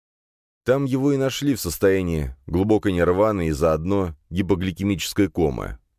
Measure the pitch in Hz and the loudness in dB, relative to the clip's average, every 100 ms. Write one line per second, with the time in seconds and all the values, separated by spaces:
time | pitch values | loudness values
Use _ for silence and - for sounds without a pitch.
0 | _ _ _ _ _ _ - 135 139 131 | _ _ _ _ _ _ 0 0 0 0
1 | 139 139 135 - 147 120 87 - 98 95 | 0 0 0 -2 -2 -2 -4 0 2 2
2 | 87 82 67 - - 85 104 107 104 90 | 2 -2 -4 -8 -4 -2 2 2 2 2
3 | 85 90 110 101 82 71 80 78 82 101 | 2 4 2 2 -2 0 2 0 0 -2
4 | 90 78 _ 87 90 92 92 82 98 92 | -2 -6 _ -4 0 0 -2 -4 -2 -2
5 | - - 98 - 76 60 50 52 _ | -4 0 0 0 -2 -2 -8 -12 _